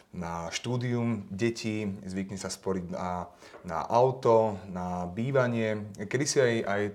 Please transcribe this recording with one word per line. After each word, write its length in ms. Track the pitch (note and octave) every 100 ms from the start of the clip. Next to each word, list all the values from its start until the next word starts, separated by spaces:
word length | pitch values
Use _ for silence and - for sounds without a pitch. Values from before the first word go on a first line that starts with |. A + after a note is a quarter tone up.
| _ -
na 320 | E2+ E2+ E2
štúdium 800 | - A#2+ B2 B2 A#2+ A#2 G#2+ G2
detí, 560 | G2 A#2 A2+ A2 G#2+ G#2 F#2+ F#2
zvykne 320 | F#2+ G2 G2
sa 80 | F#2+
sporiť 400 | - G2 F#2+ F2
na, 400 | F2+ F2+ F2+ F2 - - -
na 240 | F2+ D#2+
auto, 720 | D2 A#2 C3 C3 A#2+ A2+ A2 G2 G2
na 320 | F2+ F2+ F2+
bývanie. 800 | F2 F#2 B2+ C3+ A#2+ A#2 A2 G#2+ G#2 F#2+ G2+
Kedysi 320 | B2 D3 C#3+
aj, 140 | B2 A2+
aj 180 | F#2+ G2+ G#2